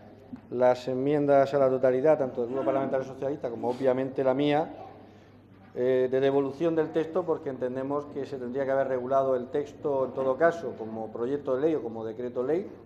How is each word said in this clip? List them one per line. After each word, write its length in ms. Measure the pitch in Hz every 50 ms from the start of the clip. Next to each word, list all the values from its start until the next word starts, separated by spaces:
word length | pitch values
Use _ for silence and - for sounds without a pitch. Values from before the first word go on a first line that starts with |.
| - - - - - - - - - -
las 360 | 120 120 127 123 123 - -
enmiendas 680 | 135 127 127 135 143 151 147 147 143 139 139 135 135 147
a 40 | 139
la 120 | 135 131
totalidad, 480 | 131 127 131 131 127 131 135 156 151 147
tanto 240 | 135 127 120 127
del 80 | 120 117
Grupo 160 | 131 135 131
Parlamentario 400 | 135 131 135 135 127 131 131 131
Socialista 420 | 131 131 131 139 135 147 - - 123
como, 220 | 117 110 113 120
obviamente, 520 | 123 123 135 131 127 131 135 135 131 147
la 120 | 135 131 127
mía, 340 | 135 147 147 147 147 170 - - - - - - - - - - - - - - - - - - - - - -
eh, 340 | - 123 127 131 127 127 127
de 100 | 127 131
devolución 560 | 135 135 135 139 139 139 139 - 170 170 165
del 160 | 160 156 160
texto, 320 | - 165 156 160 - 185 175
porque 240 | 165 156 - - 143
entendemos 560 | 131 123 127 123 123 131 135 139 143 147 143 143
que 140 | - 143 135
se 100 | 127 143
tendría 300 | 127 123 120 123 139 139
que 60 | 131
haber 160 | 135 135 135 131
regulado 460 | 131 127 120 127 135 135 135 135 131
el 120 | 123 120
texto, 580 | 123 - 147 143 - - - - 151 139 135 131
en 80 | 123
todo 240 | 123 135 131 131 131
caso, 380 | 131 165 170 165 - 135 120 101 104
como 320 | 110 110 110 110 110 107
proyecto 460 | 107 113 120 127 143 143 143 139 127
de 60 | 127
ley 120 | 147 165 156
o 80 | 131
como 220 | 113 117 110 113 110
decreto 380 | 113 107 117 123 123 123 127
ley. 280 | 123 139 156 185 208 - - - -